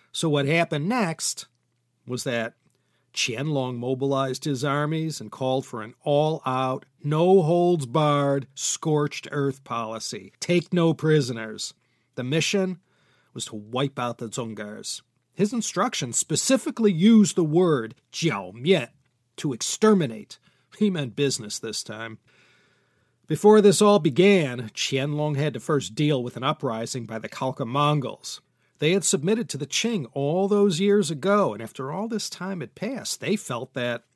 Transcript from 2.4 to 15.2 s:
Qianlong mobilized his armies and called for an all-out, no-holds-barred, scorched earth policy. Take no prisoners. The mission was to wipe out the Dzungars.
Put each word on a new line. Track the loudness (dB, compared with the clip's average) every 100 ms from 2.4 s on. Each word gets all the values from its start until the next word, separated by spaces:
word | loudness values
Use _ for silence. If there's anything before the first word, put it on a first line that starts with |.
| -4 _ _ _ _ _ _
Qianlong | -6 -4 -2 -2 -2 -2 -4
mobilized | -4 -2 0 0 -2 -4
his | -4 -2
armies | 0 0 0 -2 -4 -8
and | -12
called | -6 -2 -2 -4
for | -12
an | -12 -8
all-out, | 0 2 2 0 -2 -2 -2 -4 -10 _
no-holds-barred, | -2 2 6 6 6 4 4 2 0 2 2 4 2 0 -4
scorched | -8 -6 -4 0 0 0 -6 -8
earth | -4 -4 -4
policy. | -8 -8 -6 -8 -10 -12 -14 -8
Take | 0 0 2
no | 2 2
prisoners. | 2 2 2 2 -6 -8 -10 -12 -14 _ _ _
The | -8
mission | -2 -2 0 0 -2 -6 _ _ _ _ _
was | -14 -12
to | -12
wipe | -8 -4 -4 -4
out | -6 -6
the | -10
Dzungars. | -8 -8 -10 -12 -12 -12 -12 _ _